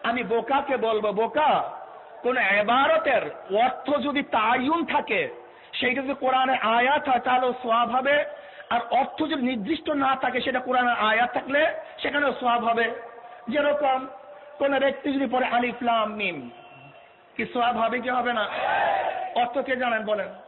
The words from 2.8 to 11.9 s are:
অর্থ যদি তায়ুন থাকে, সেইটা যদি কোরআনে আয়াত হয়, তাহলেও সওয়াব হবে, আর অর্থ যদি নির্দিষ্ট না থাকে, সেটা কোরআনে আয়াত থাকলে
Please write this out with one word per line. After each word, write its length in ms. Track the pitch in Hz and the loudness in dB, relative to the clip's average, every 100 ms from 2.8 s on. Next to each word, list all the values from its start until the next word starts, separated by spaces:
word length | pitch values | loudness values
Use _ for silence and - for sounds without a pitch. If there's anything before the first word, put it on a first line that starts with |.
| 285 320 311 233 147 - - 196 | 4 4 4 0 0 -10 -4 2
অর্থ 340 | 247 - - 285 | 2 0 -2 0
যদি 260 | 254 285 | 0 -2
তায়ুন 600 | - 247 214 254 254 320 277 | 0 0 2 2 2 0 2
থাকে, 440 | 226 - 208 139 - - - - | 0 0 -2 -2 -6 -18 -20 -12
সেইটা 280 | - 247 240 | -4 -2 -2
যদি 120 | 269 | -2
কোরআনে 440 | 277 254 254 262 262 | -2 0 2 2 2
আয়াত 520 | 214 233 247 294 285 | 2 4 4 2 2
হয়, 100 | 247 | 0
তাহলেও 340 | 247 254 254 247 | 2 2 2 -2
সওয়াব 260 | 233 226 233 | 0 2 2
হবে, 360 | 247 269 294 302 - - - - | 2 2 2 0 -6 -16 -20 -2
আর 100 | 240 233 | -2 2
অর্থ 280 | 240 254 - | 0 0 -2
যদি 160 | 311 311 | -2 0
নির্দিষ্ট 540 | 247 254 196 320 - | 0 -2 -2 -4 -2
না 280 | 294 269 262 | 0 2 0
থাকে, 200 | 262 254 | 0 -2
সেটা 180 | 277 254 | -2 -4
কোরআনে 320 | 254 254 247 | 0 2 2
আয়াত 420 | 240 214 220 240 | 2 2 2 2
থাকলে 400 | - - 277 320 - - | -2 -2 2 2 0 -10